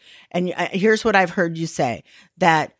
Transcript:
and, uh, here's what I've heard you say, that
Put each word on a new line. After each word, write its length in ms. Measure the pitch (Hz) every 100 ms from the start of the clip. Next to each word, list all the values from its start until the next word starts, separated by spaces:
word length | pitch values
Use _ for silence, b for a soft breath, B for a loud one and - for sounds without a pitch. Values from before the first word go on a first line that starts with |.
| b b b
and, 200 | 180 180 -
uh, 120 | 175
here's 340 | 190 214 220 226
what 100 | 202
I've 140 | 180
heard 260 | 196 170 165
you 120 | 165
say, 360 | - 131 95 - b b -
that 320 | 180 160 -